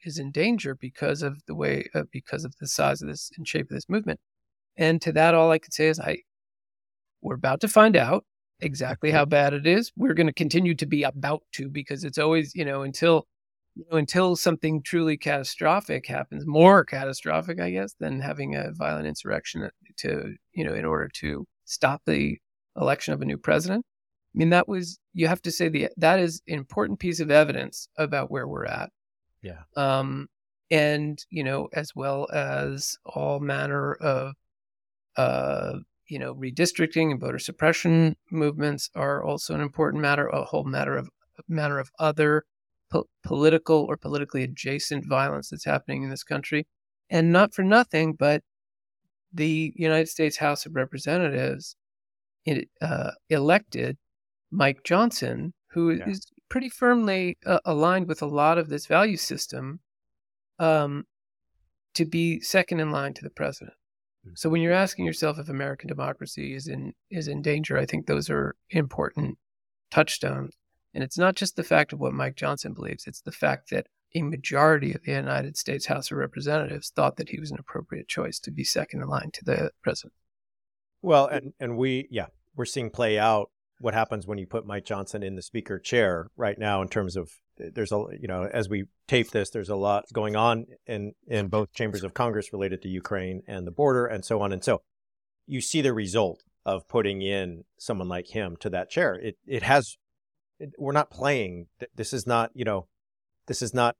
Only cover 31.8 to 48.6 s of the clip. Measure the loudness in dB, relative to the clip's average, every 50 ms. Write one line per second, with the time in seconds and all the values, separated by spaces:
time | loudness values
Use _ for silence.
31.8 | -6 -6 -8 -6 -4 -4 -2 -4 -4 -4 -2 -4 -2 -2 -2 -4 -4 -4 -4 -6
32.8 | -6 -8 -8 -10 -12 -12 -8 -4 -2 -2 -2 -2 -2 -4 -2 -2 -2 -2 -2 -2
33.8 | -2 -4 -4 -2 0 0 0 0 -2 -6 -10 -16 _ _ _ _ _ _ _ _
34.8 | _ _ _ _ _ _ _ 0 0 2 2 0 -2 -2 -2 -2 -4 -4 -6 -8
35.8 | -12 _ _ _ _ -12 -10 -8 -8 -8 -8 -8 -10 -4 0 0 0 2 2 0
36.8 | 0 2 2 2 2 2 0 -2 -4 -6 -6 -6 -8 -10 -4 2 2 2 2 4
37.8 | 4 6 6 6 6 4 2 -2 _ _ -2 0 0 0 0 0 -2 -2 -2 -4
38.8 | -6 -8 -6 -4 -2 -2 -2 -2 -2 -4 -4 -4 -6 -4 -4 -4 -4 -4 -2 0
39.8 | 0 0 0 0 2 2 2 2 0 0 -2 -2 -2 -2 -4 -4 -2 -2 -2 -2
40.8 | -2 -2 -2 -4 -6 -8 -14 _ _ _ _ -16 -8 -6 -4 -2 -2 -2 -2 -4
41.8 | -6 -8 _ 0 0 2 4 4 4 4 4 2 0 _ _ _ _ _ _ _
42.8 | _ _ -2 -2 -2 -4 _ _ -6 -4 2 6 6 6 6 6 6 4 4 4
43.8 | 4 2 -4 -6 -6 -6 -4 -4 -4 -4 -4 -4 -4 -4 -6 -8 -6 -6 -4 -4
44.8 | -4 -4 -6 -6 -2 0 0 0 2 0 -2 -6 -8 -10 -12 -8 -2 -2 -2 -2
45.8 | -2 -6 -6 -6 -6 -8 -8 -10 -8 -6 -6 -6 -4 -2 -4 -4 -4 -6 _ _
46.8 | _ _ _ _ _ 0 2 4 6 6 8 6 6 4 2 0 2 6 6 6
47.8 | 4 4 2 0 0 0 0 2 2 4 4 2 -2 _ _ _